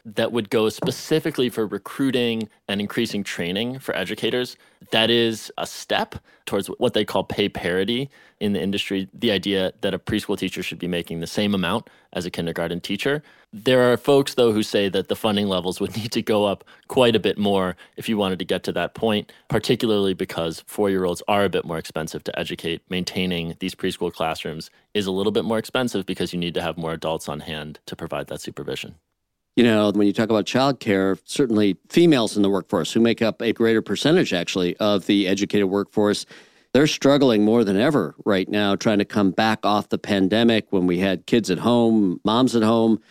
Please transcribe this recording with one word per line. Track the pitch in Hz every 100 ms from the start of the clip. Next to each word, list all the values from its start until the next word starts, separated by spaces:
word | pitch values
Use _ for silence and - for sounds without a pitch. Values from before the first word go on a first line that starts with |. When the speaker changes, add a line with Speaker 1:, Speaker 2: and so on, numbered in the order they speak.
| 113
Speaker 1:
that | 104 113
would | 117 107
go | 113 110
specifically | - 170 123 - 156 160 143 123
for | - 107
recruiting | 101 - - 135 123 120 113 107 _ -
and | 101
increasing | 101 - 117 101
training | 95 - 87 95 120 135
for | - -
educators. | 92 107 110 123 123 - _ _ -
That | 113 113
is | 117 117 110 - -
a | -
step | - - 104 220 - - _ -
towards | 101 92
what | - 123
they | 107
call | 104 98
pay | - - 101
parity | - 87 92 98 120 139 _ _ -
in | 107
the | 98
industry, | 95 101 - 98 95
the | - 117
idea | 98 98 95 92 -
that | 101
a | 92
preschool | - 107 - 98
teacher | 120 -
should | 90 82
be | 87
making | 87 85 82
the | 82
same | - 104
amount | 98 87 110 - _ _
as | - 87
a |
kindergarten | - 85 82 85 87
teacher. | - 104 135 147 - _ _
There | 104 120 127 123
are | 120
folks, | - 139 139 -
though, | 117
who | 107
say | 110 107 101
that | 95 87
the | 101
funding | 110 101 101
levels | 92 90 90
would | 98 110
<laughs> |
need | 113
to | 120
go | 107 107 101
up | 95 - - -
quite | - 120 214
a |
bit | 190 -
more | 101 98 90 92 - -
if | -
you | 107
wanted | 95 90
to | 90
get | 92
to | -
that | 90 87 -
point, | 113 104 - - -
particularly | 110 - 123 117 104 98
because | 90 95 - 82 82 -
four-year-olds | - 101 95 90 87 -
are | 104
a | 98
bit | 90 -
more | 82
expensive | - 80 80 76
to | - -
educate. | 85 90 82 82 -
Maintaining | 90 90 95 92 87 85 82
these | 92 -
preschool | 95 - 87
classrooms | - 80 80 85 80 - _ _
is | 104 95
a |
little | 95 104
bit | 107 101
more | 113
expensive | - 127 123 101 92
because | 95 90
you | 90
need | 87
to | 87
have | 85 82
more | 80
adults | 80 80 80 -
on | 76
hand | 82 76 76 73 -
to | -
provide | 80 73 71
that | 69
supervision. | - - 69 67 - - _ _ _ _ _ -
Speaker 2:
You | 117
know, | 107 104
when | 101 101
you |
talk | 95 110
about | 110 98
childcare, | 123 139 131 113 95 95 92 -
certainly | - 131 107 104 90 _
females | 160 170 139 107 104
in |
the | 98
workforce | 98 - 98 78
who | 113
make | 117 107
up | 110 -
a | 113
greater | 98 117 110
percentage, | - 98 143 180 117
actually, | 90 85 98 87 -
of | 107 101 -
the | 101 92
educated | 98 101 104 95
workforce, | 101 98 - 104 98 - - - _ _
they're | 123 151
struggling | - 135 143 135 107
more | 104 117 104
than | 95
ever | 135 147 76 -
right | - 95 95
now, | 104 101 98
trying | 117 104
to | 98
come | 110 98
back | 87 110 107 98
off | 104 -
the | 98
pandemic | - 101 95 107 117 110 -
when | 98 90
we | 87
had | 98 90 -
kids | 120 95
at | 82
home, | 107 120 117 110 95 85
moms | 107 113 131 117
at |
home, | 107 117 113 107 -